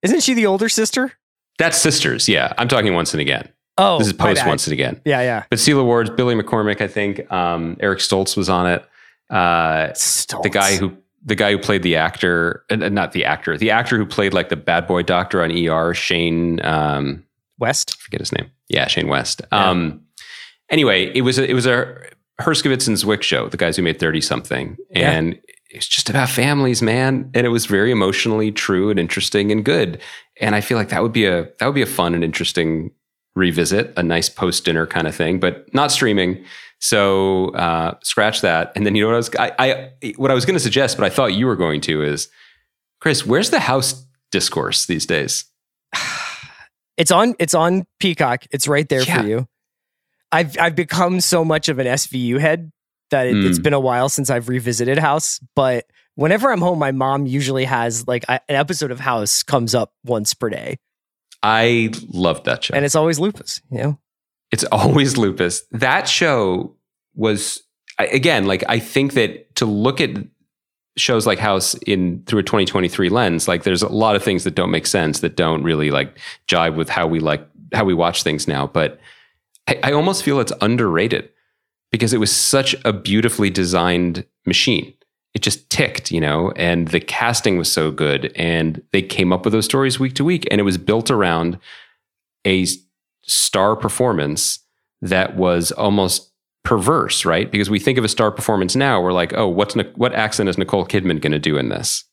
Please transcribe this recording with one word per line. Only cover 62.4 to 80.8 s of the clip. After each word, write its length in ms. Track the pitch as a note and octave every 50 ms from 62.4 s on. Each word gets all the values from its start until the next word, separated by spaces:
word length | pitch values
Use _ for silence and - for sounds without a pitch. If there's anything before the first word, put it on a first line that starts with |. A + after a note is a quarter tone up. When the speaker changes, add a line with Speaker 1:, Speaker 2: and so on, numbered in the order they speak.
| -
Speaker 2:
that 200 | - B1 - -
show. 80 | - -
Speaker 1:
And 80 | C#3 C#3+
it's 120 | C#3+ -
always 220 | D#3+ D#3 E3 E3
lupus, 440 | C#3+ E3 G#3+ G3+ - - - - - _ _
you 60 | C3
know? 220 | A#2 A#2 D3 D3 - _ _ _ _ _ _ _ _ _ _
Speaker 2:
It's 140 | - G#2+ -
always 520 | - G#2+ G2+ - D3+ C3 C3+ C#3 C#3 -
lupus. 460 | A#2+ A2 G2 F2+ - F#2 F2 - - - _
That 360 | - A2+ C3+ B2+ C#3 F#3+ - -
show 680 | - - F3+ D#3+ C#3 A#2+ G#2 F#2 F2+ F#2 F#2 F#2+ _ _ _ _ _ _ _ _ _
was, 480 | - G#2+ A2 G#2+ G2+ - - - - _ _ _ _ _ _ -
I, 100 | - -
again, 380 | - - C3+ B2+ E3+ D3+ A2+ G2
like, 180 | G2 F#2+ F#2 -
I 100 | - A#2 A#2
think 340 | A2+ - - C3+ C#3 C#3 C#3
that 420 | C3 A2 G2+ - - - _ _
to 100 | - B2
look 360 | A2 G#2 G#2 A2 B2+ C3 -
at 80 | D#3 - - G#2 F#2+ - _ _ _ _ _ _ _ _ _ _ _ _ _
shows 280 | - - - B2+ A2 G#2+
like 140 | A2+ G2 F2+
House 360 | G#2+ G#2+ G2 F#2+ F2+ - - - -
in, 340 | - G2+ F#2+ F2+ F2+ F2 F2 -
through 140 | - A2+ G#2
a 20 | F#2
twenty 220 | - - G#2+ F#2+
twenty-three 440 | F2 - G2 F#2 E2+ - - G2 F2
lens, 380 | F#2+ A#2+ A#2+ F#2+ E2+ E2 -
like, 160 | - F2+ F2 -
there's 180 | G2+ F#2 F2
a 60 | G#2 -
lot 260 | - G#2+ A2 A2 G#2
of 60 | G2 -
things 200 | A2+ F#2+ F2 -
that 100 | F#2+ D#2
don't 160 | - F2 F2+
make 140 | F2 D#2+ -
sense, 360 | - - G2 E2 D#2 D2 -
that 140 | - E2 -
don't 260 | - E2+ D#2+ D#2+ D#2 C#2+
really, 260 | E2+ D#2+ D2+ D2+ D2
like, 260 | C#2+ C#2 C2+ C2+ - - - - - - _
jive 280 | - F2+ F2 E2 E2 D2+
with 140 | D#2+ D#2+ -
how 180 | - F2+ E2+
we, 120 | D#2+ E2 D#2+
like, 280 | D#2 D#2 D2 D2+ - _ _ - - - -
how 120 | G#2+ G#2+
we 80 | F#2+ F2+
watch 280 | E2 E2+ E2+ E2+ -
things 260 | - E2 D2 D2+ -
now. 200 | - D2+ C2+ C#2
But 320 | D2 - E2 D#2+ - - - _ - - _ _ _ _ _ _ _ _ _ _
I, 120 | - C#3+ -
I 100 | - C3+ C#3+
almost 300 | D3 D#3 F#3 F#3+ F#3 -
feel 160 | D3 C#3 C3+
it's 100 | A#2 - - -
underrated 680 | G2+ G#2+ A#2+ A#2+